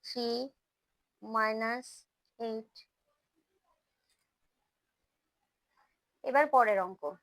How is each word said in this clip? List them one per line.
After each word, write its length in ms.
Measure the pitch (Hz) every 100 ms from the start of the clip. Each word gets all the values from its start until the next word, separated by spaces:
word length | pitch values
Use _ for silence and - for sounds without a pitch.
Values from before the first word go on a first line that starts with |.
থ্রি 240 | - 247 233 240 269 _ _ _ _ _ _ _
মাইনাস 640 | 208 220 220 220 226 240 254 - _ _ _ _
এইট। 340 | 233 220 220 - - _ _ _ _ _ _ _ _ _ _ _ _ _ _ _ _ _ _ _ _ _ _ _ _ _ _ _ _ _ _ _ _ _
এবার 200 | - 262 294
পরের 320 | 269 220 196
অঙ্ক 220 | 185 190 147 147